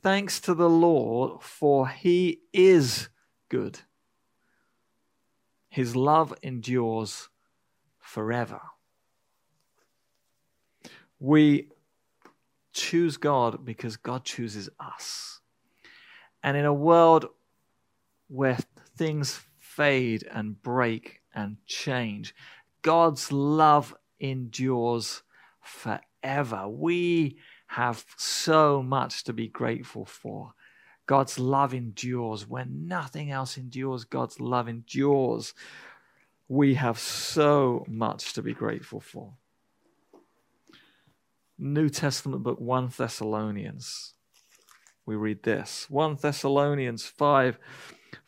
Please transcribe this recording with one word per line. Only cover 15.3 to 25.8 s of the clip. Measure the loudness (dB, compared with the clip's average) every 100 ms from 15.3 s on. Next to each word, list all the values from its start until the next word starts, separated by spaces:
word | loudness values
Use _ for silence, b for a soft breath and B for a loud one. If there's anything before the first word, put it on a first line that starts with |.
| -18 _ _ _ b b b b b b _
And | -2 0
in | 2
a |
world | 2 6 8 10 8 4 -8 _ _ _ _ _ _ _ _ _
where | -2 -2 -2 -6 _ _ -6
things | -4 -2 -4 -8 -16 _
fade | -12 0 2 2 2 -2
and | -4 -8 -8 -10
break | -4 0 0 -2 -8 -20 _
and | -10 -10 -10 -12
change, | -8 -4 -4 -4 -8 -12 B B B B _
God's | 2 4 4 2 -4
love | -2 0 4 6 6 4 -8 _ _
endures | -6 -6 -8 -4 -2 0 0 0 -4 -10 b b b b
forever. | -20 -12